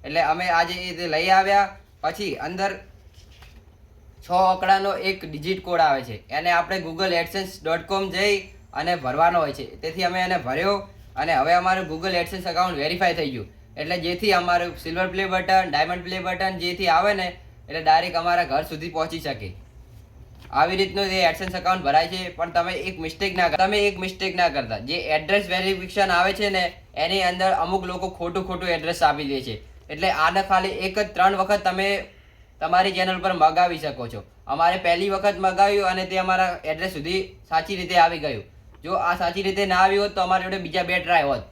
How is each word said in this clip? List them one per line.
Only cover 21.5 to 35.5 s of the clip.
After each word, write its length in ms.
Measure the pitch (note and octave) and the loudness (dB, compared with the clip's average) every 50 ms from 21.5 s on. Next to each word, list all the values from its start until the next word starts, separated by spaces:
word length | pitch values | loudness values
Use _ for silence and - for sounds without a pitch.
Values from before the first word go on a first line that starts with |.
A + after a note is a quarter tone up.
| F#3 | -6
એકાઉન્ટ 280 | F3+ - F3+ F#3 F#3 - | -4 0 0 0 0 0
ભરાય 240 | C#3 C#3+ D#3 E3 E3+ | 2 4 4 2 2
છે. 200 | F#3 F#3 F#3 F3 | -4 -8 -8 -10
પણ 220 | - - E3+ E3+ | -6 -6 -6 -2
તમે 220 | D#3+ F3 E3+ F#3 | 0 0 0 0
એક 260 | F#3 D3 C#3 - C#3+ D3 | -4 -6 -6 -6 -8 -6
મિસ્ટેક 380 | D#3+ D#3+ D#3+ - G3 G3 F#3 | -8 -8 -6 -4 -4 -2 0
ના 120 | F#3 F3+ E3+ | 2 0 2
કર-, 80 | - | 4
તમે 220 | - F#3 F#3+ G#3+ G#3 | 2 2 2 4 2
એક 200 | G3+ G3+ F#3+ F3+ | 2 2 0 -2
મિસ્ટેક 380 | F#3 F#3 F#3 - F#3 F#3+ E3+ | -6 -8 -6 -4 -6 -4 0
ના 120 | F3+ F3 E3+ | 2 2 2
કરતા. 300 | C#3 C#3+ B2 A2+ A2+ G#2 | 2 -2 -4 -4 -6 -6
જે 180 | A2+ C3 D#3 | -6 -6 -6
એડ્રેસ 520 | F3 - D#3 D#3 D#3 D#3+ - G3 G3+ G3+ F3+ | -6 -2 0 -2 -2 0 2 0 0 0 0
વેરિફિકેશન 600 | F#3 F#3 F#3 F#3+ F#3+ F#3 F3+ F#3 - G3+ G3 F#3+ | -4 -2 0 -2 -2 -2 -6 -6 0 0 2 4
આવે 220 | F3 E3+ F3+ G3 | 4 4 4 2
છે 180 | G3 G3+ G#3+ G3+ | 0 0 -2 0
ને, 220 | G3 F#3 F3+ E3+ - - - - - | 0 0 -2 -2 -4 -10 -20 -14 -4
એની 280 | - D3+ E3+ F#3+ G3 | -4 -2 0 0 0
અંદર 300 | F#3 F3+ F3+ F#3 F#3 F#3+ | 0 0 0 2 2 2
અમુક 320 | F3 - E3 E3+ F#3+ F#3+ F#3 | 2 2 0 0 -2 -2 -2
લોકો 260 | F3+ F3+ F3 F#3 F#3 | -4 -6 -6 -6 -8
ખોટું 360 | - - E3+ F3 F3 G3 F#3 | -6 -6 -8 -4 -4 -4 -6
ખોટું 220 | F#3 F3+ E3 F3+ F3+ | -4 -6 -6 -2 -2
એડ્રેસ 340 | E3+ E3 D#3 E3 E3+ E3+ | -4 -2 -2 -4 0 2
આપી 220 | E3 D3 C#3+ C#3+ D3 | 2 2 2 0 -4
દે 180 | C#3 C#3 C3+ | -4 -4 -4
છે. 320 | B2 C3+ A2 F#2+ - - - - - - | -6 -8 -10 -10 -12 -18 -20 -20 -14 -14
એટલે 200 | D3+ D3+ F3+ G3 | -6 -2 0 0
આને 320 | - D3 D#3 E3+ F3+ F#3+ | 2 2 2 2 2 0
ખાલી 260 | F#3+ - G3 F#3 F#3 G3 | 0 2 2 2 2 0
એક 300 | - - F#3 F#3+ F#3+ G#3+ | -4 -4 -6 -4 -2 -2
જ 80 | G#3 | -4
ત્રણ 300 | F#3 - - F3+ G3 G3 | -2 0 4 4 4 4
વખત 240 | F#3+ F#3+ F#3+ G#3 G3+ G3+ | 2 2 0 0 0 2
તમે 400 | F#3 F3+ F#3 G3 G3 G3+ F#3+ - - - - - - _ _ - _ - - | 0 0 0 0 0 0 -2 -4 -10 -18 -20 -20 -20 _ _ -20 _ -10 -6
તમારી 320 | D#3 D#3+ E3+ F#3 F#3+ G3 | -2 2 4 4 4 4
ચેનલ 260 | F#3 F3 F#3 F#3 F#3 F3+ | 2 0 0 0 0 0
પર 140 | F#3 F#3+ | 0 -2
મગાવી 460 | F#3 E3+ D3+ D#3+ E3 F3 F3+ F3 F3 D#3 | 4 6 4 6 6 6 4 4 2 -2
શકો 300 | D#3 D3 B2+ - A#2+ A2+ | -4 -6 -6 -6 -10 -10
છો. 140 | A2+ G#2 G2 - _ - - | -10 -12 -14 -16 _ -20 -8
અમારે 300 | - C#3 D3+ E3 F3 F#3 | -6 0 2 4 2 2
પહેલી 340 | F#3+ F#3 E3+ E3+ F3 F#3+ G3+ | 2 2 2 2 2 2 -2
વખત 240 | G3 F#3+ G3 G3+ G3+ F3 | -2 0 0 0 0 2
મગાવ્યું 500 | F#3+ F#3+ | 0 0